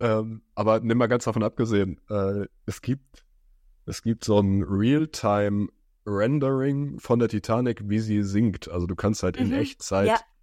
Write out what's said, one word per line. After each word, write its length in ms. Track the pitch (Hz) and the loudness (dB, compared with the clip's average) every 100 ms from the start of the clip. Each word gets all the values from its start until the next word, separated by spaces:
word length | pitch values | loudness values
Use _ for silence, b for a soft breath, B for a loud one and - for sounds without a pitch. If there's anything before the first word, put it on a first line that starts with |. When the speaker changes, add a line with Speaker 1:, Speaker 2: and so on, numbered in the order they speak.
Speaker 1:
Ähm, 400 | 117 110 110 110 _ - | 0 0 -2 -10 _ -4
aber 240 | 107 113 | 2 2
nimm 180 | 113 117 | 2 2
mal 80 | 117 | 2
ganz 180 | 120 - | 0 0
davon 180 | 110 | 0
abgesehen, 580 | 107 - 113 101 95 - - | -2 -2 0 2 0 -4 -6
äh, 360 | 104 98 101 98 _ - | -2 -2 -2 -6 _ -12
es 160 | - | -8
gibt, 420 | - 135 _ - _ _ _ _ _ _ - | -6 -6 _ -20 _ _ _ _ _ _ -14
es 160 | - | -6
gibt 220 | 117 113 - | -4 -4 2
so 140 | 104 | 4
ein 240 | 98 98 | 4 2
Realtime-Rendering 2250 | 90 98 117 151 156 - 107 104 104 101 101 _ _ _ 107 101 113 147 135 135 135 139 143 - | 0 0 2 2 0 -2 0 2 2 0 -4 _ _ _ -6 0 0 2 0 0 0 -2 -4 -8
von 200 | - 120 | 0 2
der 100 | 113 | 2
Titanic, 580 | 104 - 117 123 110 104 | 0 0 0 0 -4 -2
wie 120 | 107 | -2
sie 240 | 110 104 | 0 0
sinkt. 440 | 101 101 113 87 - | 2 2 2 0 -8
Also 180 | 87 87 | -6 -4
du 80 | 85 | -2
kannst 260 | 104 107 | -2 0
halt 140 | 92 - | -2 -2
in 100 | - | -2
Speaker 2:
Mhm. 40 | |
Speaker 1:
Echtzeit, 540 | - 143 - - 95 202 | 0 -4 -8 -4 0 2
Speaker 2:
Ja. 120 | 233 - _ | 0 -4 _